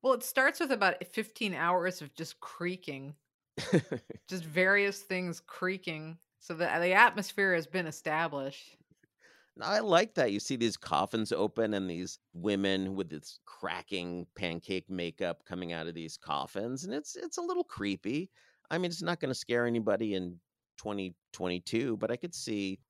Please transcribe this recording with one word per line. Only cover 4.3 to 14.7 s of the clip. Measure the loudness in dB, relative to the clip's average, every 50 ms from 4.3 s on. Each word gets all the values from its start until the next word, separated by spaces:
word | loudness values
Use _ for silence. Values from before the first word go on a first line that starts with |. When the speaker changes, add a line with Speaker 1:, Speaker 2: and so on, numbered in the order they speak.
| -10 -10 -8
Speaker 1:
various | -4 0 2 4 4 6 4 4 2 0 -4
things | -6 -4 -4 -2 -2 -4 -6 -8 _
creaking. | -16 -8 -4 -2 -2 -2 -4 -6 -8 -8 -8 -8 -12 -14 -14 _ _ _ _
So | -10 -8 -2
the, | 0 0
the | 2 2 4 4 6
atmosphere | 10 10 10 8 8 2 -4 -4 0 2 4 4 4
has | 2 0
been | 0 -2 -2 -2 -2
established. | -8 -6 -4 -2 0 0 0 0 -2 -4 -4 -6 -8 -10 -20 -20 -20 _ _ _ _ _ _ _ _ _ _ -20 -20 _ _ _ _ -6
Speaker 2:
I | -2 0 2 2
like | 4 6 6 6 6 6 _
that. | 2 2 4
You | 2 0
see | -2 -2 0
these | 2 2 2 2
coffins | 0 -4 0 2 2 2 2 0 -2 0 0
open | 2 2 2 0 2 2 2 2 2
and | 0 0 -2
these | -4 -4 -6 -6 -8 -14 _ _
women | _ -4 0 2 2 4 4 4 2 2 0 -2 -2
with | -2 -4 -4
this | -4 -12 -12 -14 -20 -20 _
cracking | -20 -18 -10 -6 -6 -6 -6 -6 _ -6 -4 -4 -4 -6 -6 -8 _ _
pancake | -4 -4 -4 -4 -4 -4 -2